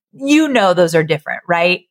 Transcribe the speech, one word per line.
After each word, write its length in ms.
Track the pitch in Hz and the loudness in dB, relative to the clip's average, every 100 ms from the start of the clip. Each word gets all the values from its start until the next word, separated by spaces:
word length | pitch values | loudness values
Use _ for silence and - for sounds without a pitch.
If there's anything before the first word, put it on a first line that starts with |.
| _ | _
You 360 | - 269 302 311 | -10 0 2 2
know 240 | 247 190 | 0 0
those 220 | 180 170 | 2 2
are 100 | 165 | 2
different, 380 | 160 151 - - - | -2 -4 -6 -12 -6
right? 360 | 170 175 180 _ | -2 0 -2 _